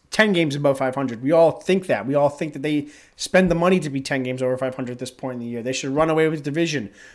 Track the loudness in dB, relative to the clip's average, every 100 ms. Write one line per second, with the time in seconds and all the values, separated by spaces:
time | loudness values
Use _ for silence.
0 | _ 2 2 4 0 2 0 2 0 -2
1 | -4 -4 2 6 6 4 0 0 2 -2
2 | 0 2 2 0 -8 -6 -2 -2 -4 -12
3 | -20 _ 0 2 4 4 4 2 0 -6
4 | -4 -4 -2 -2 -2 0 -4 -4 -8 -8
5 | -10 -10 -10 -8 -8 -8 -6 -6 -4 0
6 | 2 4 2 0 -4 -2 -2 -2 -6 -14
7 | -20